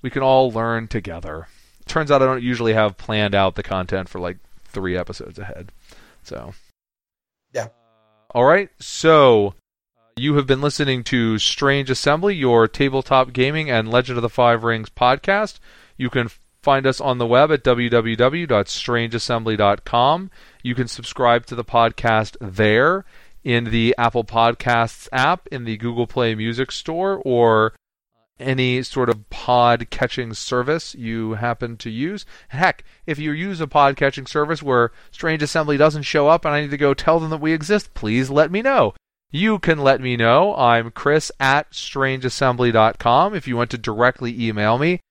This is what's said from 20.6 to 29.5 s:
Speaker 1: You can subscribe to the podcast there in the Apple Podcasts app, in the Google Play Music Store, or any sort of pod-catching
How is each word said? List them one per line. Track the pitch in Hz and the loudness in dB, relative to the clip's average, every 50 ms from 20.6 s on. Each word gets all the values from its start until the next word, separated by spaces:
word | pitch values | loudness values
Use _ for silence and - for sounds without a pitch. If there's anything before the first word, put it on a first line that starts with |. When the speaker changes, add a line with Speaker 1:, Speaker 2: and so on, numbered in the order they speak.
| - | -8
Speaker 1:
You | 123 123 | -6 -4
can | 123 127 113 | -4 -4 -6
subscribe | - - 117 - - - 131 120 120 120 120 | -6 -14 -14 -14 -6 0 2 2 2 2 0
to | - 127 | -4 -10
the | 117 117 | -10 -10
podcast | - - 120 117 113 - - - 117 110 110 110 107 - - | -2 0 2 2 2 0 -2 -2 0 0 0 0 -4 -10 -14
there | 120 98 95 98 110 107 107 113 131 156 180 196 196 - _ - - - - - _ | -14 -12 -2 0 2 2 4 4 4 2 0 -2 -6 -12 _ -20 -20 -20 -20 -12 _
in | 135 120 117 120 | -2 -2 -2 -2
the | 113 107 117 113 117 120 | -2 -2 0 2 2 2
Apple | - 120 117 - 123 113 | 2 0 0 0 -2 -6
Podcasts | - 113 113 117 117 120 - - 120 120 117 117 110 - - - - - | -2 0 2 2 2 0 -2 -2 -2 0 0 0 -2 -6 -14 -18 -8 -4
app, | 127 127 147 175 180 _ - - | -2 0 0 -2 -4 _ -12 -12
in | 131 120 | -10 -8
the | 117 110 | -8 -8
Google | 107 113 120 117 120 120 110 | -6 -6 -6 -2 -4 -4 -4
Play | - 131 123 113 113 | -2 -2 -2 -2 -2
Music | 107 107 113 117 117 131 - - | -2 -4 -6 -4 -4 -6 -6 -6
Store, | - - - 160 170 185 196 196 190 - | -12 -10 -8 -6 -4 -2 -4 -4 -4 -2
or | 135 123 120 117 117 110 110 107 110 - _ _ _ _ _ _ _ _ _ 113 _ _ _ | 0 2 4 6 6 6 4 2 0 -2 _ _ _ _ _ _ _ _ _ _ _ _ _
any | 131 131 131 131 127 127 123 127 127 | -6 -4 -2 0 0 0 0 -2 -4
sort | - - 135 123 120 | -4 -2 -2 0 0
of | 117 107 104 _ | 0 -4 -4 _
pod-catching | - - - - | -14 -10 -2 0